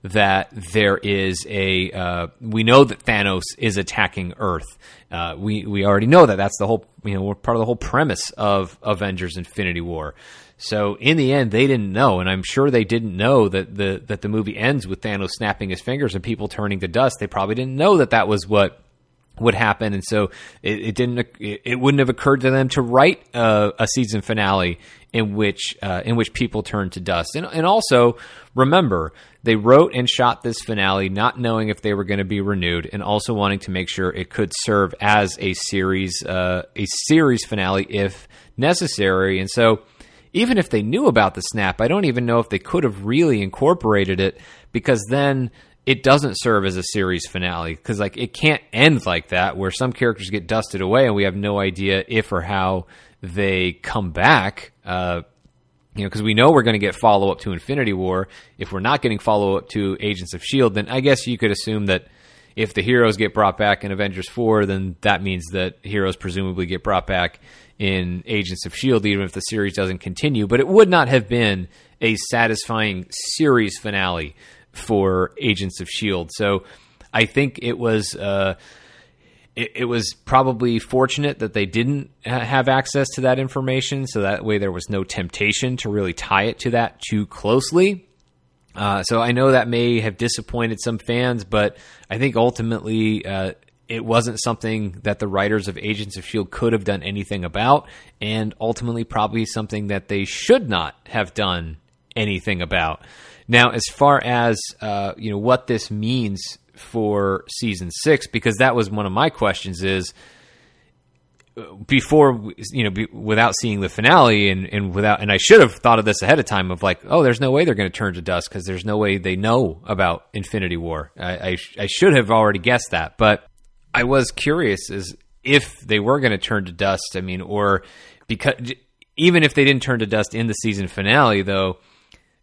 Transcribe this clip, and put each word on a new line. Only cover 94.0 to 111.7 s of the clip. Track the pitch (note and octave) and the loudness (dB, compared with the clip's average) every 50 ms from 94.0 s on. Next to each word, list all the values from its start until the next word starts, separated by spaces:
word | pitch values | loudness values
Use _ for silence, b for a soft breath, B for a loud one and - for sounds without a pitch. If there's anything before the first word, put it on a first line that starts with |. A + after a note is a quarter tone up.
| A2 | -2
wasn't | A2 A2+ A#2 A2 A#2+ A2 A2 - | 0 0 0 0 0 -4 -4 -4
something | A#2+ A2+ - - A2+ A2 G#2+ G#2 G2 F2+ G2 - | -4 -4 -4 -4 -4 -4 -4 -4 -6 -8 -6 -4
that | G#2 G#2 - | -4 -4 -4
the | A2 | -4
writers | G2+ F#2+ F#2+ G2+ G#2 A2 G#2+ F#2+ G2+ | -4 -2 0 0 0 0 -2 -2 -4
of | F2+ | -8
Agents | - F#2+ G#2 A2 G2+ G#2 G2+ - | -8 -6 -6 -6 -6 -8 -10 -12
of | F#2 F2+ | -16 -12
shield | - - A2 G2 - | -8 -6 -6 -6 -6
could | - - A#2+ A#2 A2+ | -6 -4 -2 0 0
have | G#2+ F#2+ | 0 -2
done | G#2 G2 F#2 - | -2 -4 -4 -4
anything | G2 G2+ G2+ F#2+ - G#2 F#2+ F2+ | -8 -8 -8 -8 -6 -6 -6 -6
about, | E2+ - G2 A2 B2+ C#3+ D3+ - B B B B B B B | -6 -4 -2 0 0 0 -2 -4 B B B B B B B
and | G#2 G#2+ G#2+ A2 A2 G#2+ - - | -8 -6 -4 -4 -4 -6 -8 -6
ultimately | A2 A2+ A#2 - A#2+ A#2+ A#2 A#2 A2+ | -4 -4 -4 -4 -6 -8 -6 -6 -8
probably | - - A2 G#2+ G#2 G#2+ A2+ A2 | -6 -4 -2 -2 -2 -2 -4 -4
something | - - A2+ G#2+ G2+ G#2+ G#2 G#2 | -4 -6 -8 -8 -8 -8 -8 -6
that | G2+ G2+ G2 - - | -6 -6 -6 -6 -6
they | G2+ G2 G2 | -6 -6 -6
should | - - - - - A#3+ C4 G3+ | -6 -8 -2 2 4 4 4 2
not | A#2+ G#2 F2 D#2+ D#2 - _ _ | 0 -2 -2 -2 -4 -10 _ _
have | - - A2+ G#2 F2 - | -8 -4 -4 -4 -4 -4
done | A2 G#2 F#2+ F2+ F2 E2 D#2+ D#2 - _ _ _ _ _ _ - | -4 -2 -2 -2 -4 -6 -10 -12 -16 _ _ _ _ _ _ -6
anything | A2+ G#2+ G#2 G2 F2 - A2 G2 F2 | -4 -4 -2 -4 -4 -4 -4 -4 -4
about. | F2 D2+ G2 F2+ E2 D#2+ D#2 - B B B B B B B B B | -4 -2 0 0 0 -2 -4 -8 B B B B B B B B B
Now, | B A#2+ A#2+ A#2+ A#2+ | B 6 6 6 6
as | A#2 A#2 - - | 2 -2 -6 -4
far | - - C#3+ C#3+ C#3+ C3+ - | 0 4 4 6 6 4 2
as, | A#2+ B2 A#2+ A#2+ A#2+ A2 G#2 - - - - | 0 0 2 2 2 0 -2 -4 -12 -12 -10
uh, | A2 G#2+ G2+ G2+ G2 G2 - | -8 -6 -6 -4 -6 -6 -8
you | - G#2+ A2 | -8 -6 -6
know, | G2+ | -4
what | G2+ G#2 B2 B2+ B2 - | 0 2 2 2 2 2
this | - B2 G#2+ - - | -2 -2 -2 -4 -6
means | G#2+ G#2 G#2+ A2+ B2+ C3 A#2 G#2 G2 F2+ - - - - _ _ _ | -6 -4 -2 -2 -2 -2 -2 -4 -6 -8 -10 -14 -16 -18 _ _ _
for | - - - - A#2 G#2+ G#2 G#2 G2+ G2 G2 F#2+ F#2 - | -20 -14 -8 -4 -2 0 0 2 2 2 0 0 -2 -6
season | - - - B2 A2+ G2 F2 F2+ E2+ | -10 -10 -6 -4 -4 -4 -4 -8 -10
six, | - - - D3+ D3+ C3+ - | -8 -2 2 2 2 2 0
because | - - A2+ - A#2 G#2+ | -4 -4 -2 0 0 2
that | G2+ B2+ C3 A#2 | 2 2 2 4
was | A#2+ A2 F#2+ | 2 0 -2
one | G#2 G#2+ G2+ | -2 -4 -4
of | F#2+ | -2
my | F#2 A2 D3 D#3+ | 0 0 0 0
questions | - - A#2 G2+ F#2+ - - G2 F2+ E2+ F#2+ | 0 0 0 0 0 -2 -6 -10 -8 -4 -2
is, | F#2+ F#2+ F#2+ F2 - - b b b b b b b b b b b b b b b b _ _ _ _ _ _ _ _ _ _ _ - | -2 -2 -2 -4 -6 -12 b b b b b b b b b b b b b b b b _ _ _ _ _ _ _ _ _ _ _ -18
uh, | A2 A2+ D2+ | -18 -18 -16